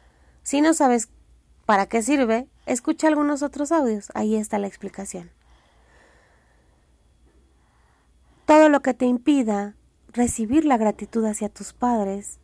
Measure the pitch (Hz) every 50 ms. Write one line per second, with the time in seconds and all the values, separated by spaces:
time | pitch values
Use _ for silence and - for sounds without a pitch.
0 | _ _ _ _ _ _ _ _ - - 277 285 302 320 320 - 294 254 240 233
1 | - _ _ _ _ _ _ _ _ _ _ _ - - 208 196 196 - 226 226
2 | 208 247 302 277 254 220 220 233 269 _ _ _ - - 254 240 - 311 320 -
3 | 320 311 302 294 294 294 294 269 294 277 - 277 294 277 330 320 269 233 214 202
4 | - - - 214 214 214 220 214 214 - 220 202 202 196 - - 202 190 - -
5 | 196 - - 180 175 170 _ _ _ _ _ _ _ _ _ _ _ _ _ _
6 | _ _ _ _ _ _ _ _ _ _ _ _ _ _ _ _ _ _ _ _
7 | _ _ _ _ _ _ _ _ _ _ _ _ _ _ _ _ _ _ _ _
8 | _ _ _ _ _ _ _ _ - - 302 311 311 302 285 277 - 262 - -
9 | 254 247 247 247 - 311 285 277 233 220 208 202 202 208 208 _ _ _ _ _
10 | _ - - 233 240 233 - 233 220 208 269 320 302 294 262 214 220 208 208 -
11 | 214 - - 226 220 214 214 - 214 208 _ - 202 - - - 247 247 240 220
12 | 202 196 196 202 202 - - _